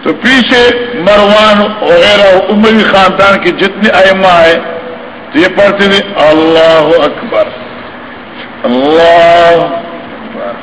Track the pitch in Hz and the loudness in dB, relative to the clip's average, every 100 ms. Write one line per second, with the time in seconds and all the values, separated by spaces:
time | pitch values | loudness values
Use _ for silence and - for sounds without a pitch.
0 | - - 226 262 220 247 240 247 - - | -6 -4 -2 0 2 2 2 0 -6 -4
1 | 175 208 202 214 214 208 202 - - 170 | 0 2 4 2 2 2 0 -4 0 2
2 | 190 202 202 185 - 214 220 220 202 196 | 2 2 4 2 2 0 2 2 2 2
3 | 185 185 196 196 180 165 196 - - - | 2 2 2 2 -2 -2 -4 -2 -2 2
4 | 190 190 190 175 165 165 - - - - | 2 2 2 4 4 2 -4 -12 -12 -16
5 | - - - 139 180 - 202 196 196 196 | -16 -18 -8 -2 -2 2 0 2 0 0
6 | - - 147 156 160 165 165 160 151 170 | -2 0 2 2 2 2 4 2 2 2
7 | 143 - - 107 - - - - - - | 0 -4 -6 -2 -2 -6 -16 -16 -18 -18
8 | - - - - - - 123 127 139 160 | -20 -20 -20 -18 -18 -10 -4 -2 0 2
9 | 170 170 170 170 170 170 170 170 - - | 4 4 4 4 4 2 0 -6 -10 -16
10 | - - - 110 - - | -16 -16 -16 -12 -12 -12